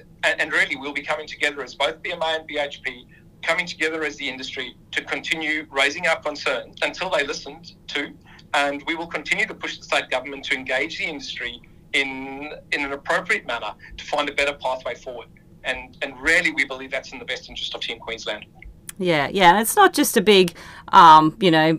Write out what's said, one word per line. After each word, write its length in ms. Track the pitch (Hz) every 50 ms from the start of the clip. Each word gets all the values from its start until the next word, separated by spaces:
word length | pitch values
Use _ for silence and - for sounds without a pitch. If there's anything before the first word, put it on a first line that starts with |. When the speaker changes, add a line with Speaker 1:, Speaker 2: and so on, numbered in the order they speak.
| - - - - -
Speaker 1:
and, 160 | 160 151 -
and 120 | 156 156
really 240 | 151 175 185 165 151
we'll 180 | 131 135 147 143
be 80 | 139
coming 240 | 143 156 151 156 151
together 360 | 151 - - 151 147 143 143
as 120 | 131 - -
both 280 | - 143 156 156 -
B 100 | - 180
M 100 | - -
A 140 | 160 160 156 156
and 80 | 156
B 120 | - 147 147
H 220 | 143 143 - -
P, 240 | - 131 123 123 117 - - - - - - -
coming 240 | - 160 165 180 170
together 360 | 170 - - 151 160 160 160 151
as 120 | 147 143
the 120 | - 143 131
industry 460 | 127 131 131 - - 139 127 - - - - -
to 100 | - 151 -
continue 640 | - 151 139 - - 170 160 156 151 156 156 156 -
raising 360 | 135 139 135 143 - 175 170
our 140 | 165 - -
concerns 560 | - 151 147 - - 151 131 - - - - -
until 300 | 160 151 147 - 180 185
they 160 | 180 151 143
listened 460 | 135 165 - - 139 147 170 170 - - - - -
to, 260 | - 143 147 170 - - - - - - - - -
and 280 | 147 143 143 143 143 -
we 80 | 156 165
will 120 | 165 170
continue 400 | 170 - 156 147 - 180 190 -
to 80 | 180 170
push 220 | - - 160 -
the 80 | - -
state 240 | - 156 143 139 -
government 360 | - - 143 143 139 135 -
to 100 | - 139
engage 420 | 131 131 127 131 131 151 165 -
the 80 | - -
industry 560 | 170 151 139 131 - - - 123 120 120 120 - - - - - -
in, 600 | - 143 135 135 135 131 135 135 135 139 147 151 - - - -
in 100 | 160 147
an 100 | 143 139
appropriate 540 | 143 143 - - 165 180 180 - 208 196 -
manner 280 | - 120 117 110 101 - - - - - -
to 60 | -
find 240 | - 156 147 147 147
a 20 |
better 220 | 143 143 143 143 143
pathway 400 | - - 131 127 127 - 131 120
forward. 340 | - - 131 123 117 113 - - - - - - - -
And, 340 | 139 127 123 123 - - -
and 180 | 151 139 131 123
really 320 | 135 156 165 170 170 160
we 120 | 147 143 135
believe 280 | 131 131 131 135 131
that's 200 | 131 131 - -
in 60 | 135 123
the 60 | 117
best 240 | 123 123 120 - -
interest 260 | 113 - - - -
of 60 | -
Team 180 | - - - -
Queensland. 480 | - - 95 95 - 110 104 104 - - - - - - - - - - - -
Speaker 2:
Yeah, 300 | 185 175 160 147 139 -
yeah. 180 | - 196 185 180
And 80 | 185 208
it's 180 | 226 - -
not 160 | 415 392 359
just 240 | - 285 294 - -
a 40 | 233
big, 340 | 175 214 202 190 185 175 - - - - - - - -
um, 480 | - 196 175 165 156 156 156 156 - -
you 100 | 185 175
know, 260 | 160 160 156 160 165